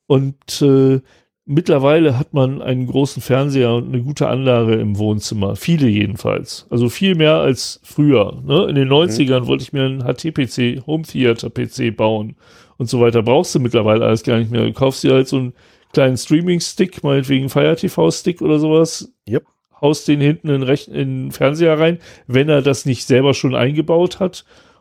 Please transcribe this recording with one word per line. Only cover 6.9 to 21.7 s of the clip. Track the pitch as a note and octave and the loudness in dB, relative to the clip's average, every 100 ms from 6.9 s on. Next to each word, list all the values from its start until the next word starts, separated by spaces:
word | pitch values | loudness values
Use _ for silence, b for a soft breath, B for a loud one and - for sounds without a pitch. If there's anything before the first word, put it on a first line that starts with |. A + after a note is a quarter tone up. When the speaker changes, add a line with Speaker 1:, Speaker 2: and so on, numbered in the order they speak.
| - G3 E3+ | 0 0 2
Speaker 1:
mehr | D3+ | 4
als | D#3+ C#3 C3 - - | 4 2 -2 -6 -14
früher, | - - D3 B2 G2 B2+ | -8 0 4 4 2 -4
ne? | C3+ D3 - | -2 0 0
In | C#3+ | 0
den | |
Speaker 2:
Mhm. | C3+ | 2
Speaker 1:
neunzigern | C#3+ E3+ A2+ C3 B2+ B2 | 2 2 0 0 0 0
wollte | C3+ | -4
ich | C3 | -4
mir | C#3 | -4
einen | C3 C3+ | -4 -4
H-T-P | B2+ C3 E3 D3+ A#2+ | -6 -6 -6 -4 -4
C, | - A#2+ B2+ D3+ | -2 -4 -4 -6
Home-Theater-P | D#3+ D#3 C#3 A#2+ A#2 B2 - A#2 | -6 -6 -2 0 0 -4 -8 -8
C | - A#2+ | -4 -4
bauen | G#2+ A2 A2 A2 - b b b b | -2 -2 -2 -6 -14 b b b b
und | A#2 | -4
so | B2 | 2
weiter. | A#2 A#2 | 4 4
Brauchst | A2 C#3+ F3+ | 4 2 2
du | B2+ | -2
mittlerweile | B2 A#2 G#2+ A2 A2 | 0 0 2 2 2
alles | A2+ | 0
gar | - A2+ | 0 -2
nicht | A2+ | 0
mehr. | A#2 | -2
Du | A2+ | -2
kaufst | A2+ C3+ C3 | 0 -2 0
dir | C#3 | 2
halt | C3 C3 | 2 2
so | C3+ | -2
einen | B2 - b b b | -4 -10 b b b
kleinen | D3 C3 B2+ | 0 2 0
Streaming-Stick, | - D#3+ F3+ F3 - - F#3 - | 0 0 2 -2 -2 -2 -4 -2
meinetwegen | D3 C#3 C3 C3 C3+ | -2 0 0 -2 0
Fire | C#3+ D3+ E3 | 0 2 2
T | F#3 | -2
V-Stick | - E3 - F#3 E3+ | 0 0 0 -4 -2
oder | D#3 D3+ | 0 2
sowas. | D#3 D#3+ E3 - - _ - | 2 2 2 -2 -14 _ -6
Speaker 2:
Yep. | B2+ - _ _ _ | -6 -6 _ _ _
Speaker 1:
Haust | D3 D3+ - | 0 0 0
den | D3 | 2
hinten | C#3+ D#3+ D#3 | 2 0 -2
in | C#3 | -2
den | |
Rech-, | B2+ D3 - | 0 -2 -2
in | C#3+ C3+ C3 C3+ | -6 -6 -6 -8
den | |
Fernseher | - C3+ D3+ E3+ | -6 -6 0 0